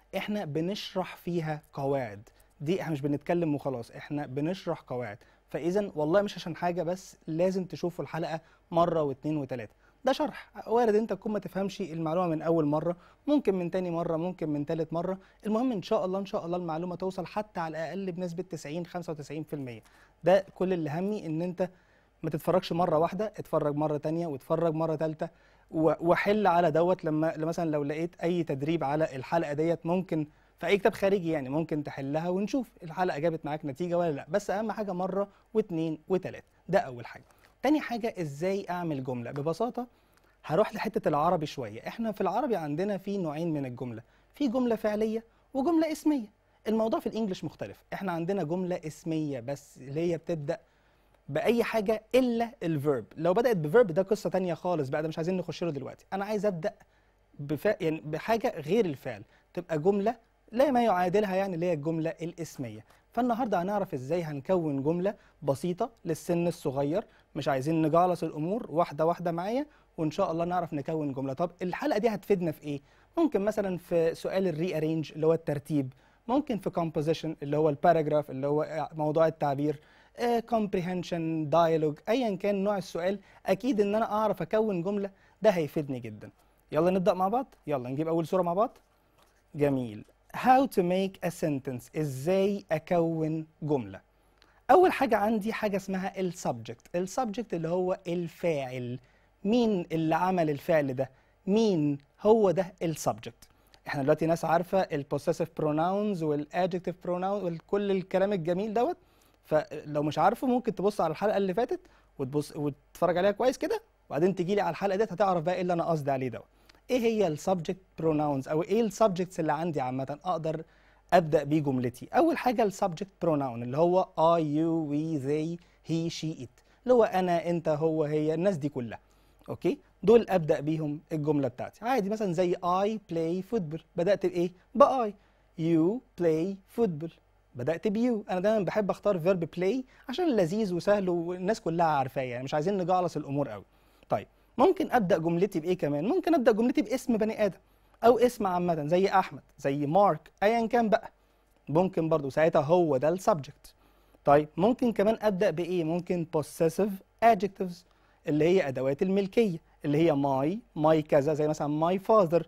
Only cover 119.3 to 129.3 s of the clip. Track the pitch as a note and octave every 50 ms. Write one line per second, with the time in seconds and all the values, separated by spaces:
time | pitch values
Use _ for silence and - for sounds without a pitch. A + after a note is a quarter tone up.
119.3 | - - E3 D3+ D3+ D3+ E3 F3+ D3+ D3 C3 B2+ B2+ C3 C3+ - D3+ D3 - F3+
120.3 | F3 D#3+ D#3 D#3+ D#3 D#3 D#3+ - _ _ _ _ _ _ _ _ - F3+ F3 D3+
121.3 | D3 D#3+ C#3+ C#3+ D3 D#3+ D3 C#3+ C3 B2+ B2 B2 A#2 - - - - A#3+ D4+ D#4+
122.3 | D#4 - - B3+ B3 G3+ A#3 G3+ F#3 - G#3 G3 E3 D3+ G3+ - - _ - E3+
123.3 | D#3 C#3+ C#3 C3 A#2+ A#2 A#2+ B2 B2+ C#3+ E3 F3 F3+ F#3 F#3 - - - D#3+ E3
124.3 | E3+ E3+ D#3+ D3+ C#3+ D3+ E3 E3 E3 E3 D#3+ C#3+ C#3+ D3 D#3 D#3+ E3 D3 B2+ C#3
125.3 | D3 D#3 D#3 D#3+ E3+ E3+ - _ _ _ _ - D#3 E3 E3 E3+ - - - D#3
126.3 | D#3+ C3+ B2+ A#2 - _ _ _ _ _ _ A#3+ B3+ A#3+ A3 - - F#3 F#3 F3+
127.3 | E3+ E3+ D#3 E3+ F3 E3+ D#3+ D#3+ D#3 D3 D#3+ E3 D#3+ D#3 D3+ D3 D3+ D#3 D3+ D#3
128.3 | D#3+ D#3+ E3+ G3+ G3 D3 C#3+ D3 - C3+ B2 A2+ F#2 - _ _ _ _ _ _